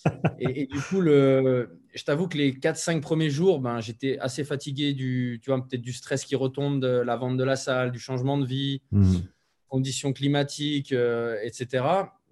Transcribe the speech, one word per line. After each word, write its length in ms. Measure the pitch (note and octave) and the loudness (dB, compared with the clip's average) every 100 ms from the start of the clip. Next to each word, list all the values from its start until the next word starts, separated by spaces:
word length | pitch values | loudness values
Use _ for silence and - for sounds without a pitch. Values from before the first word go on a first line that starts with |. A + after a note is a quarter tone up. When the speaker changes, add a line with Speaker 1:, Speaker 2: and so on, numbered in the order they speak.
Speaker 1:
<laughs> 340 | - - - - | -4 0 -2 0
Speaker 2:
Et, 240 | B2+ B2+ | -4 -4
et 40 | C3+ | -4
du 140 | C#3+ | -6
coup, 180 | - F#3+ | -2 2
le, 800 | E3 C#3+ C3+ C3+ C3 B2+ A2+ - _ | 6 8 8 6 4 2 0 -8 _
je 100 | - | -8
t'avoue 240 | - D3 F#3 | -2 -2 0
que 100 | D3 | 0
les 220 | C#3+ C3 | 0 2
quatre, 160 | D#3+ D#3+ | -2 -2
cinq 260 | E3+ E3 | -2 -2
premiers 280 | - D#3+ D#3 | 0 0 2
jours, 320 | C#3 F#3+ D3 | 2 2 2
ben, 180 | B2 A#2 | 0 -4
j'étais 400 | A2 A2+ C3+ A#2+ | -6 -6 -4 -2
assez 240 | C3+ D3+ | -4 -6
fatigué 500 | C#3+ C#3 D3 C3+ D3 | -6 -6 -6 -2 -2
du, 460 | C3+ C3 B2+ B2 A#2 | -2 -2 -2 -2 -4
tu 80 | C3+ | -2
vois, 160 | C3 C3 | -2 -2
peut-être 160 | B2+ | -8
du 120 | B2 | -8
stress 320 | B2+ - C3+ - | -10 -4 -6 -2
qui 100 | C3+ | -2
retombe, 460 | C3+ C3+ C#3+ C#3 | -2 -2 -2 0
de 80 | B2+ | 2
la 260 | B2 A#2+ A#2 | 2 0 -2
vente 220 | B2+ B2+ | -2 0
de 60 | C3+ | 0
la 100 | C3 | 0
salle, 380 | - B2+ B2+ | 0 0 -2
du 60 | A#2+ | -4
changement 380 | - B2+ C3+ C#3+ | -6 -4 0 0
de 80 | B2+ | 0
vie, 360 | C3+ C#3 C3+ - | -2 -2 -4 0
Speaker 1:
Hmm. 240 | G2+ F#2+ F2+ F2+ _ _ _ _ | 4 6 4 -2 _ _ _ _
Speaker 2:
conditions 420 | C3 C3+ B2+ C#3+ | -2 -2 -2 -4
climatiques, 800 | C3 C#3+ D3 C#3+ - D3 D3 C#3+ | -2 0 2 0 -4 -2 -2 0
euh, 480 | B2+ A#2+ A#2 A#2 G#2+ | 0 2 0 -2 -4
et 120 | A#2 | -6
cetera. 680 | - B2 C3 C3+ F#3+ F#3+ _ _ | -8 -4 -2 0 0 -2 _ _